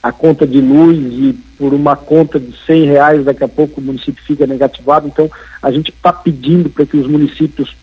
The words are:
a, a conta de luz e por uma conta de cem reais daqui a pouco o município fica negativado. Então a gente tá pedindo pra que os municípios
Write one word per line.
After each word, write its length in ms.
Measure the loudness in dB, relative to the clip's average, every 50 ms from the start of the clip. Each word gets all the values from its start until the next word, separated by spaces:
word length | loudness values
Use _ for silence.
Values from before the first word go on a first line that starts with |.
a, 60 | -6 -8
a 20 |
conta 340 | -6 0 0 0 2 2 0
de 160 | 2 2 2
luz 380 | 2 4 4 6 6 6 4 2
e 400 | -2 -6 -4 -2 -2 -2 -2 -4 -12 -20 -12
por 160 | _ -2 -2
uma 220 | 0 0 0 0 -2
conta 460 | -2 -2 0 2 2 2 2 -2 -6
de 120 | -6 -6 -18 -18 -2
cem 180 | 0 2 2 4
reais 400 | 4 4 4 4 4 2 2 0
daqui 200 | -2 -2 -2 -4
a 40 | -6
pouco 320 | -2 -2 -4 -2 -4 -10
o 40 | -8
município 400 | -8 -8 -8 -8 -10 -10 -10 -6
fica 220 | -8 -2 -2 -2
negativado. 600 | -2 0 -2 -2 -2 -4 -6 -2 0 0 0 -2
Então 240 | -4 -2 -2 -2 -2 -4 -14 -20 -20 -20 -6
a 80 | -4 -2
gente 220 | -2 -2 -4 -6
tá 200 | -12 -2 -2 -2
pedindo 580 | -2 0 -4 -4 -4 -2 -2 0 0 0 0 -2
pra 160 | -2 -4 -4
que 100 | -2 0
os 100 | -2 -2
municípios 720 | 0 0 0 0 -2 0 -4 -4 -4 -2 -6 -8 -8 -8 _